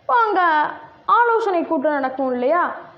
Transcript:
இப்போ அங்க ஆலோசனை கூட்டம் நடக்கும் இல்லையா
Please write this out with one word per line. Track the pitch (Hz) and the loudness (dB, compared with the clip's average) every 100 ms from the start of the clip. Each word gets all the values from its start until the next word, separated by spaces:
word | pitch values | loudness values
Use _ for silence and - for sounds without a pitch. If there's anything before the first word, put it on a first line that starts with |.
இப்போ | - 508 453 | 0 2 2
அங்க | 381 349 302 294 - - - - | 2 2 2 -2 -6 -16 -14 0
ஆலோசனை | 415 466 453 440 359 294 | 2 4 2 0 -2 -2
கூட்டம் | 320 294 | -2 0
நடக்கும் | 294 262 262 262 | -2 -4 -4 -4
இல்லையா | 247 247 330 277 - - | -2 0 0 0 -6 -18